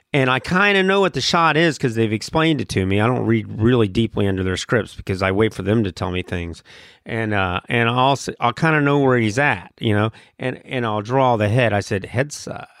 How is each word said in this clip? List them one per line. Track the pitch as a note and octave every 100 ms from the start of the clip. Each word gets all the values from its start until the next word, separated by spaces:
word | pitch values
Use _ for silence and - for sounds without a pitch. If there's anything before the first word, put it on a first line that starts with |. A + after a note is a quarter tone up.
| _ D3
and | C3
I | B2+
kinda | - F3+ G3+ G3
know | F#3+ G3
what | F#3 C#3
the |
shot | - F3 E3 D3+
is | E3+ C3+
'cause | C3+ A2+
they've | A2
explained | G#2+ - D#3+ D#3+ C#3+
it | A2
to | - F#2+
me. | G2+
I | A2
don't | B2 A2
read | A2+ G2+
really | G#2 A2+ B2+ G#2
deeply | G2 A2+ - G2+
into | F#2+
their | F#2 F#2
scripts | - A#2+ F#2
because | - - F#2
I | F#2+
wait | F#2+ A2 -
for |
them | G#2 A2+ G2+
to |
tell | - F#2+
me | F2+
things. | F2+ F2+ E2+ E2 - - - -
And, | - A#2 A2
uh, | G#2 F#2 F2+ -
and | A#2+ A#2
I'll | B2 C3
s-, | C#3 - -
I'll | A#2+
kinda | - D#3+ D#3
know | C#3+ C#3+
where | C3+ B2
he's | A2 G#2+
at, | C#3+ G2 - _
you | A#2 G#2
know, | G#2+ - - _
and, | B2+ - -
and | C3+ A#2
I'll | G#2+
draw | G#2 C3 B2+ A#2
the | G#2+
head. | A#2+ A#2
I | G2+
said, | - G2+ -
"Head | B2 D3
size." | - - - - _